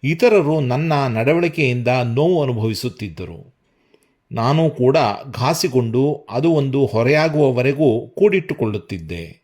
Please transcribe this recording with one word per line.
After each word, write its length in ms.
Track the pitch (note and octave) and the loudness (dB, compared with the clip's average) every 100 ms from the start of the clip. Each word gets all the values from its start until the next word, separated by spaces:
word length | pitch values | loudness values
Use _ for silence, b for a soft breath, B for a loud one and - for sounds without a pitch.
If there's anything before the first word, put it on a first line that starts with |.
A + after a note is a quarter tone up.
ಇತರರು 560 | C3+ E3 B3 G#3 D3 D#3 | -4 2 4 4 2 0
ನನ್ನ 480 | C3 B2 E3 D3 C3+ | 0 -2 0 0 0
ನಡವಳಿಕೆಯಿಂದ 800 | A2+ A#2+ E3 F3 D#3+ C3+ B2 A#2+ | 0 2 2 0 0 -2 0 0
ನೋವು 560 | B2+ A#2+ A#2 D#3+ F3 | 0 0 0 2 2
ಅನುಭವಿಸುತ್ತಿದ್ದರು. 1120 | C3+ A#2 A2 G#2 B2 - G#2 E2 E2+ E2+ - _ _ _ _ _ _ _ _ | 0 -2 -2 -4 -6 -8 -12 -10 -12 -14 -20 _ _ _ _ _ _ _ _
ನಾನು 380 | A2+ A#2 D3+ D#3+ | -4 0 2 0
ಕೂಡ 280 | D#3 B2+ C#3 A#2+ G2+ C#3 | 2 2 4 2 -2 -10
ಘಾಸಿಗೊಂಡು 960 | A2 B2+ D#3+ F3 B2+ A#2 A#2 C#3+ D3 - | -4 -2 0 0 0 0 0 -2 -4 -6
ಅದು 220 | A2+ D#3+ | -2 2
ಒಂದು 340 | D#3+ C#3 C3+ C3+ | 2 0 0 0
ಹೊರೆಯಾಗುವವರೆಗೂ 1200 | G#2+ A#2+ D3+ D#3+ D3+ C#3+ B2 B2+ C#3+ D3+ A2 - | 2 2 2 2 2 2 2 0 2 2 2 -4
ಕೂಡಿಟ್ಟುಕೊಳ್ಳುತ್ತಿದ್ದೆ. 1300 | - G#3 F#3+ - - A2 G#2 - F#2+ D#2+ E2+ E2 D#2+ | 0 2 2 -2 -4 -4 -4 -8 -10 -8 -12 -12 -18